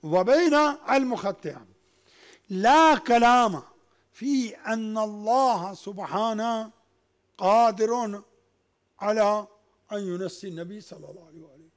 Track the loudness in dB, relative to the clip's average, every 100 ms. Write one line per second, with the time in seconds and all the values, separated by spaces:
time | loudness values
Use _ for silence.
0 | 0 0 4 4 4 2 2 -2 -2 0
1 | 0 -4 -6 -8 -12 -14 -20 _ _ _
2 | _ _ -20 _ _ -2 4 6 6 4
3 | 2 4 6 4 2 -2 -12 _ _ _
4 | _ _ -4 -4 -4 -10 -6 -6 -4 -6
5 | -6 -6 -2 2 2 0 -4 -12 -14 -12
6 | -6 -4 -2 -2 -4 -4 -8 _ _ _
7 | _ _ _ -4 2 4 4 2 -2 -2
8 | -4 -8 _ _ _ _ _ _ _ _
9 | -4 2 2 0 -6 _ _ _ _ -10
10 | -8 -8 -8 -10 -14 -12 -14 -16 -20 -20
11 | -20 -20 -20 -20 -20 _ _